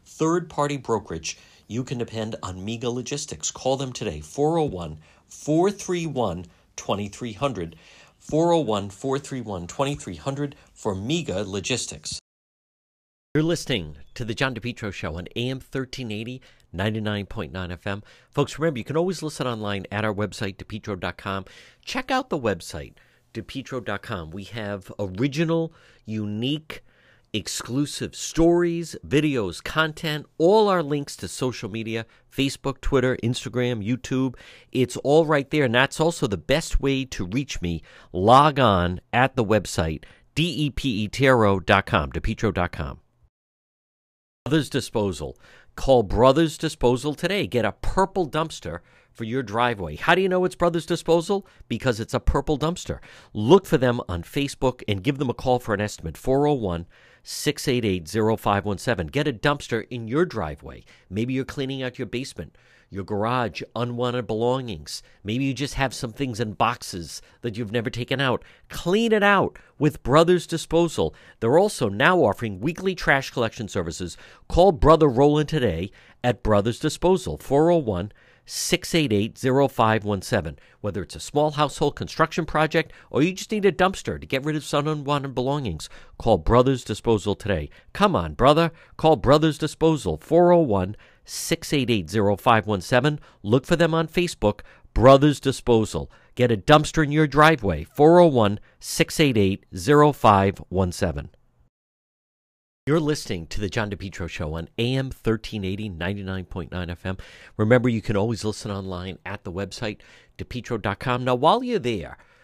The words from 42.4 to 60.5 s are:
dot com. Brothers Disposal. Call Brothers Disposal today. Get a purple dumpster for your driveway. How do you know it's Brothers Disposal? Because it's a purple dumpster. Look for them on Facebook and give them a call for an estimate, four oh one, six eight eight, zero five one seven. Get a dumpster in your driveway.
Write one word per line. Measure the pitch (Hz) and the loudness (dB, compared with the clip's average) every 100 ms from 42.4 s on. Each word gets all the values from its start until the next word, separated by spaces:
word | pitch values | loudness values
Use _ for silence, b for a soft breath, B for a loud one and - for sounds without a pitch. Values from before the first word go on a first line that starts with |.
| 110 | -2
dot | 92 87 | 0 -2
com. | - 71 - _ _ _ _ _ _ _ _ _ _ _ _ _ _ - | -4 -10 -12 _ _ _ _ _ _ _ _ _ _ _ _ _ _ -2
Brothers | 156 - | 0 0
Disposal. | 135 - 117 101 80 71 - b b b - | -4 -4 -2 -2 -4 -10 -14 b b b -2
Call | - 127 | 4 4
Brothers | 98 98 127 139 165 156 | 4 6 6 6 2 -2
Disposal | 160 - 123 127 143 | -8 0 2 2 -2
today. | 143 175 202 113 | -4 -2 -2 -2
Get | 123 107 | 0 -2
a | |
purple | - - - 190 196 165 | -2 -2 2 2 0 -2
dumpster | 156 156 - - 85 b b b | -2 -4 -8 -12 -12 b b b
for | - | -10
your | 113 127 | -6 -4
driveway. | 127 110 120 110 82 78 | -4 0 0 0 -6 -4
How | - | 2
do | 175 | 2
you | 190 | 2
know | 185 180 | 2 0
it's | |
Brothers | - 175 165 - | 0 0 0 -2
Disposal? | 170 - 170 165 202 b b - | -4 2 2 2 -4 b b -8
Because | 117 131 107 | -4 -2 -2
it's | 113 | -2
a | 123 | -2
purple | - 143 - 147 | 0 0 0 -2
dumpster. | 156 175 - - B B B | -2 -4 -8 -10 B B B
Look | - 107 190 - | -2 6 6 6
for | 123 | 2
them | 123 120 - | 2 0 -4
on | 87 | -8
Facebook | 85 - 143 - 135 - - | -6 -6 -6 -2 -2 -2 -4
and | 98 | -4
give | 98 135 | -2 -2
them | 135 | -4
a | |
call | 117 131 123 | -2 0 0
for | - | 0
an | 101 | -2
estimate, | 104 - 82 76 | -2 -6 -12 -6
four | - 135 147 | -2 2 2
oh | |
one, | 143 101 85 87 b b b | 0 -2 -6 -8 b b b
six | - - - - - | -14 -6 -4 -2 -2
eight | 123 | 0
eight, | 110 92 80 | 0 -2 -2
zero | 98 107 110 | -2 0 0
five | 113 101 | 0 0
one | 98 95 | -2 -4
seven. | - 120 80 | -4 -4 -4
Get | 139 151 | -4 -4
a | |
dumpster | 110 147 147 - 113 - | -2 -2 -2 -4 -6 -6
in | 127 113 | -10 -4
your | 135 | -2
driveway. | 180 110 78 | -2 -2 -8